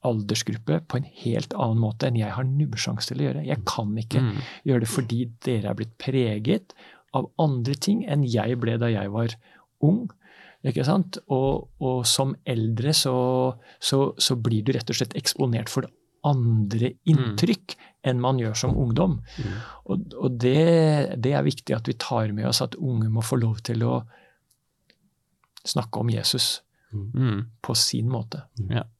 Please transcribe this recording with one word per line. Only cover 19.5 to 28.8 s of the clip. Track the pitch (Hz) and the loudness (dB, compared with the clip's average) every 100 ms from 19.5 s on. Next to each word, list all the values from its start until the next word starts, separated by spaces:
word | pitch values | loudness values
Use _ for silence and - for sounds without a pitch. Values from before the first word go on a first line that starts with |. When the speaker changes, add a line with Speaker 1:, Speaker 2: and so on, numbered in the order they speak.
| 98 - - - | -6 -10 -16 -4
Speaker 1:
Og, | 190 - - | -4 -4 -2
og | 131 123 | -2 2
det, | 123 139 165 170 156 151 135 - | 2 4 6 6 6 4 0 0
det | 120 | 0
er | 143 | 2
viktig | 143 147 - 127 | 2 0 -2 -2
at | 113 | -2
vi | |
tar | 131 - 120 110 | -6 -2 0 0
med | 104 120 | 0 0
oss | 120 | 0
at | 127 - | -2 -4
unge | 151 120 110 | -2 0 0
må | 110 | 0
få | 113 127 | 0 2
lov | 113 110 | 2 0
til | - 117 | -2 0
å | 117 123 117 - _ _ _ _ _ _ _ _ _ _ _ _ _ - - | 0 0 -4 -18 _ _ _ _ _ _ _ _ _ _ _ _ _ -16 -6
snakke | - 110 - | -4 -4 -2
om | 117 | -2
Jesus | 110 107 131 - - _ _ _ | 0 0 0 0 -2 _ _ _
Speaker 3:
Mm. | 104 101 | -10 -6
Speaker 2:
Mm. | 123 127 101 117 - | 0 0 0 -4 -10
Speaker 1:
på | - 110 | -4 0
sin | - 123 113 | 0 0 -2
måte. | 127 113 151 - - | -2 -6 -10 -14 -8
Speaker 3:
Mm. | 95 | -4
Speaker 2:
Ja. | 117 | -4